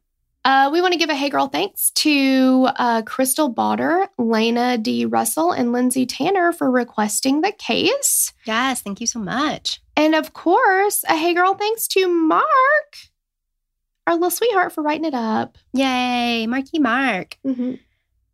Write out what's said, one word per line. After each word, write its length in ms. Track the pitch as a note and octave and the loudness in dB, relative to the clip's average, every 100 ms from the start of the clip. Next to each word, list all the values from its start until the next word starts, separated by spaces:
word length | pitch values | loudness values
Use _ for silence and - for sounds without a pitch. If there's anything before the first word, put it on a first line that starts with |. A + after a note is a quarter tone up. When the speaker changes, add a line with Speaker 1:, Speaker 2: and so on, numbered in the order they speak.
| _ _ _ _ | _ _ _ _
Speaker 1:
Uh, 260 | B3+ C4+ C#4 | 0 2 2
we 80 | E4 | 2
wanna 160 | F4+ F4 | 0 0
give 140 | D#4+ | -2
a 40 | |
hey 140 | C#4+ C#4 | -2 -2
girl 200 | C#4 C#4 | -2 -2
thanks 420 | C#4+ G4 - - | -2 -6 -4 -4
to, 760 | - D#4 C#4+ C4+ C4 C4 B3+ B3+ - | 0 0 2 2 4 4 4 2 2
uh, 260 | B3 A3+ | 0 0
Crystal 480 | A3 - C4 - D4+ | -2 -2 -2 0 -2
Bauder, 580 | A3 G#3+ G#3+ C4 E4+ G4 - | 0 -2 0 0 0 -2 -2
Lena 640 | A3+ A3+ A3+ A#3 B3 B3 | 0 2 2 2 0 0
D. 260 | A3+ A#3+ | -2 -2
Russell, 480 | A#3 A3+ A3+ - E4 | 0 0 0 0 0
and 200 | - A#3+ | 0 0
Lindsay 340 | B3 B3 C4 B3+ | 0 0 0 -4
Tanner 460 | - D#4 G4 F4 | -2 -2 2 0
for 180 | E4+ C#4 | 0 0
requesting 720 | B3 A#3+ - G#3 - C4+ C#4+ | 0 -2 -2 -2 -2 0 0
the 100 | F#4 | 0
case. 800 | - - C#4+ E4 C#5 C5+ - - - - | -4 -4 0 0 0 0 0 -2 -6 -4
Speaker 2:
Yes, 340 | A3 C4 B3 | -2 0 -2
thank 180 | G#3 G3 | -6 -8
you 60 | A#3 | -6
so 120 | A#3+ | -6
much. 640 | F#3 G#3+ D4 G3+ - - _ | -4 -2 -2 -4 -6 -10 _
Speaker 1:
And 200 | - D#4 | 2 2
of 180 | D#4 D#4 | 2 -2
course, 720 | - D#4+ G4+ A#4+ F#4+ G4+ - | -4 2 4 4 4 2 0
a 120 | - D#4+ | -2 0
hey 180 | E4+ | 2
girl 200 | F4 F#4 | 2 2
thanks 320 | G4 G#4 A4+ - | 2 -2 -4 -2
to 200 | F#4+ F#4 | 0 2
Mark, 360 | E4+ D#4+ E4+ D5 C#5 C5+ D5+ D5 - - _ _ _ _ _ _ _ _ _ - | 2 2 2 4 4 4 2 -2 -18 -20 _ _ _ _ _ _ _ _ _ -2
our 80 | |
little 160 | E4+ F4 | 0 0
sweetheart, 420 | - A#4 F#4+ - | 0 0 0 -2
for 100 | - | -2
writing 220 | D4+ D4+ | -4 -2
it 80 | D#4+ | -4
up. 460 | C4 A3+ A3 B3 _ _ | -4 -2 -2 -4 _ _
Speaker 2:
Yay, 720 | B3+ C4+ B3+ B3 B3 A#3+ A#3 A3 | -2 0 0 -2 -2 -2 -2 -4
Marky 320 | B3+ C4+ E4 | -4 -4 -2
Mark. 580 | B3+ B3 C4+ F#3+ - - | 0 2 0 -2 -6 -10
Speaker 1:
Mm-hmm. 300 | C4+ B3+ B3 - _ _ _ _ _ | -6 -4 -4 -8 _ _ _ _ _